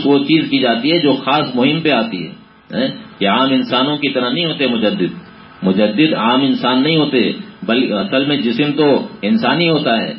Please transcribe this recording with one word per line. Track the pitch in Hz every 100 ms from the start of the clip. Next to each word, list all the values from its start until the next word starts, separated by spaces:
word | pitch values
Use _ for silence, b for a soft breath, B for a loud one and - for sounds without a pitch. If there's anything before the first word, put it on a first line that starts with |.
| 139
وہ | 143
چیز | - 160 135
کی | 135
جاتی | 123 113 135
ہے | 170
جو | 151
خاص | 123 - 147 131 123
مہم | 135 160
پہ | 156
آتی | 127 113 92 78
ہے، | - - - _ 95
ہیں؟ | 131 - - -
یہ | 101
عام | 110 135
انسانوں | 135 117 123 135 147
کی | 143
طرح | 123 123
نہیں | 151 170
ہوتے | 139 131
مجدد۔ | 117 104 92 87 80 - - - -
مجدد | 95 95 104 104 156
عام | - 110 127
انسان | 139 120 123 127
نہیں | 143 160
ہوتے، | 143 131 90 - - -
بلکہ | 92 120 123
اصل | 101 98 131 143
میں | 143
جسم | 113 117 147 139
تو | 147 127 - -
انسانی | 101 110 120 143 170
ہوتا | 156 135 113
ہے، | 110